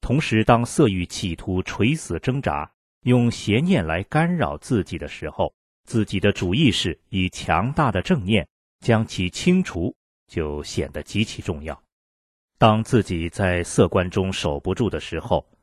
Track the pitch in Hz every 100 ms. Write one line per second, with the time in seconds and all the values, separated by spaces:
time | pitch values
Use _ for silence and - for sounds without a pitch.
0 | - 139 - 110 110 117 120 - 139 95
1 | 87 - 98 80 - 92 - - 104 156
2 | - 82 - 131 127 73 76 _ _ _
3 | - 123 120 - - 104 175 180 80 82
4 | 101 156 170 175 92 73 - 120 85 82
5 | 71 - 76 - 90 _ _ _ _ 113
6 | 104 98 101 - 92 107 156 - 95 73
7 | _ 95 92 - - 82 110 143 143 95
8 | - 175 92 107 - _ _ _ - 113
9 | 110 - 90 - - 185 185 87 92 -
10 | _ _ _ - 78 73 71 - 71 -
11 | - 98 107 - - 78 78 69 _ _
12 | _ _ _ _ _ _ 117 107 113 123
13 | 98 87 82 - 95 90 87 - 92 98
14 | 90 92 95 92 85 71 92 92 107 80
15 | - 82 - 82 - _